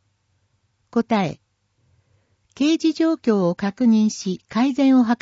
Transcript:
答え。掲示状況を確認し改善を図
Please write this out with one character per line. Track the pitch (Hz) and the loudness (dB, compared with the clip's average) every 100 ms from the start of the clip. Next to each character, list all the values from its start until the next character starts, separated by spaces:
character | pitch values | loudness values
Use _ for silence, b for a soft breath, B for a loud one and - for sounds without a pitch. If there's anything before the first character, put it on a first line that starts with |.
| _ _ _ _ _ _ _ _ _ | _ _ _ _ _ _ _ _ _
答 | 233 - 220 180 | -6 -2 -2 -2
え。 | - _ _ _ _ _ _ _ _ _ _ _ - | -6 _ _ _ _ _ _ _ _ _ _ _ -4
掲 | 285 320 | -2 0
示 | 320 | -2
状 | - 320 | 0 -2
況 | 320 - 208 175 | 0 0 0 0
を | 180 | -2
確 | 196 - | -6 -2
認 | 247 220 214 | 2 2 2
し | - 190 180 _ | -2 -6 -8 _
改 | 220 269 | -2 -2
善 | 254 269 262 | 2 2 4
を | |
図 | 226 240 | 2 0